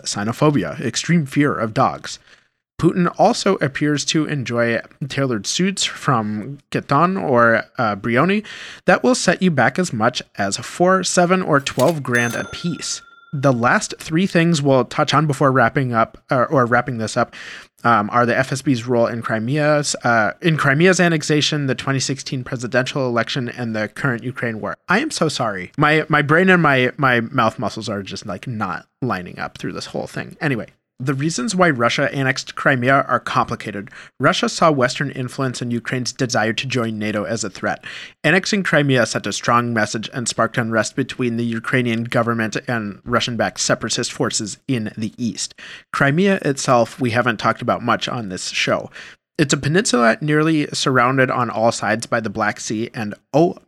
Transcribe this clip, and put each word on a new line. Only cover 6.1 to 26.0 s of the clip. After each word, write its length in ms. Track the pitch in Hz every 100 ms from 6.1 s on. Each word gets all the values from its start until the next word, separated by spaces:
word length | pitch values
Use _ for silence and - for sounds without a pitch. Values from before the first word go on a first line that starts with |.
| 120 107 107 110 143 _
Gitton 520 | 135 - 143 175 190
or, 420 | - 120 117 113 - -
uh, 180 | 113 101
Brioni 480 | 117 120 170 208 208 - - -
that 180 | - 185
will 120 | 247
set 260 | 247 - 165
you 100 | 185
back 280 | 135 113 -
as 140 | 180
much 300 | 110 117 - - -
as 220 | 98 98
four, 440 | - - 180 185
seven, 380 | 180 185 175 185
or 160 | 170 143
twelve 420 | 139 - 131 160
grand 320 | 120 120 120
a 100 | 113
piece. 580 | - - 175 - - - - - _
The 200 | 143 139
last 420 | 120 120 214 - -
three 280 | - 160 196
things 360 | 170 170 160
we'll 220 | 143 131
touch 280 | 120 - 147
on 140 | 139 156
before 260 | 135 143
wrapping 400 | 131 113 131 127
up, 260 | 117 117 - _
uh, 140 | 131
or 200 | 117 147
wrapping 340 | 120 120 127 117
this 180 | 110 123
up, 180 | 117 - - - - _
um, 240 | 120 110 104
are 140 | 117
the 120 | 120 117
F 160 | 131
S 100 | 135
B's 240 | 151 120 123
role 200 | 120 113
in 140 | 117
Crimea's, 720 | - 113 113 151 147 147 143 -
uh, 280 | 123 117 104 -
in 160 | 175 156
Crimea's 440 | 143 139 185 180
annexation, 640 | 175 160 - 151 - 151 135
the 80 |
twenty 260 | 123 - 135
sixteen 440 | - 139 - 139
presidential 640 | 123 127 120 - - 147 127
election, 420 | 117 110 143 120
and 260 | - 117
the 140 | 110 104
current 340 | - 143 117
Ukraine 380 | 123 127 120 107
war. 160 | 98 - -
I 120 | 190
am 100 | 311
so 180 | - 160
sorry. 440 | - 117 95 90 -
My, 300 | 147 156